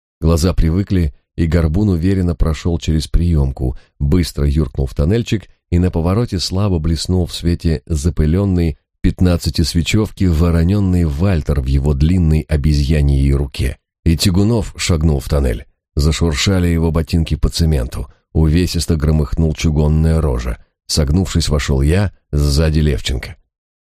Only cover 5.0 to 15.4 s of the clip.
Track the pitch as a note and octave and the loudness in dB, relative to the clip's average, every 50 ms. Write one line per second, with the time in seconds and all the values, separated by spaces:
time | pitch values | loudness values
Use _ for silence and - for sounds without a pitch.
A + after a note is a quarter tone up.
5 | D2 E2 G#2+ A#2+ - - A#2+ G2+ - - _ _ _ _ F2+ F2 F#2 F2+ D#2+ E2+ | 0 0 0 0 0 -2 -4 -4 -6 -10 _ _ _ _ 0 2 2 2 0 0
6 | D#2 F2 F#2+ A2+ A#2+ - G#2 F2 - - F2 F#2+ G#2 G2+ F2+ E2 D2+ E2 E2 - | 0 0 0 0 0 -2 -4 -4 -4 -4 -2 -2 0 0 0 0 0 0 -2 -2
7 | - - F2+ F#2 E2+ D#2+ - - D#2+ E2 F2 - - E2+ D#2 - - - D#2+ D2 | -2 -2 0 0 0 -2 -4 -4 -2 -2 -2 0 0 -2 -2 -2 -2 -4 -4 -2
8 | C#2+ F2 - - D#2 D2+ E2 F#2+ G2+ G2 F2+ F2 E2+ D#2+ D2 - _ _ _ _ | -2 -2 0 0 0 2 2 2 0 0 0 0 0 0 -2 -6 _ _ _ _
9 | - F2+ - - F#2 F2+ F2 E2 - D#2+ - - - - - F2 D2+ - - G#2+ | -2 -2 0 2 2 2 2 2 -2 -2 -2 -2 -2 0 0 -2 -2 0 0 0
10 | G#2+ - - - G2+ F2+ E2 D2+ F2 E2+ E2 E2 E2 F2 G2+ G#2 G2 F#2 F2+ F2 | -2 -2 -2 -2 0 0 2 2 2 2 2 2 2 2 2 0 0 0 2 2
11 | E2+ D#2 C#2 D2 F#2 G2+ F#2 D2+ C#2 - C#2+ D2 C2 C2 C#2 C#2 C2+ D2 D2 C2+ | 0 0 0 0 0 0 0 0 -2 -2 -2 -2 0 0 0 0 2 0 2 2
12 | D2+ D#2+ F#2 F#2 E2+ D#2 D#2 D#2 - - D#2+ D2 C#2 D#2 D2 D2 C#2+ C2 D#2+ D2+ | 2 2 2 2 2 2 2 2 0 0 -2 0 2 2 2 2 2 2 2 2
13 | C#2+ C#2 C#2 C2+ C#2 C#2 C#2 C#2 C#2+ C#2 - - C2+ C2 - - _ _ _ _ | 2 2 2 2 2 2 2 0 -2 -4 -4 -6 -6 -6 -6 -8 _ _ _ _
14 | _ D#2+ E2 - - G#2 E2+ G2 G2+ A2 A#2+ G#2+ - - - - - - F2+ D2+ | _ 0 0 2 0 0 2 2 2 2 0 -2 -2 -6 -8 -6 -2 -2 0 2
15 | D#2 E2 C#2+ C2+ - - D#2 C#2+ | 2 2 0 0 -2 -2 -2 0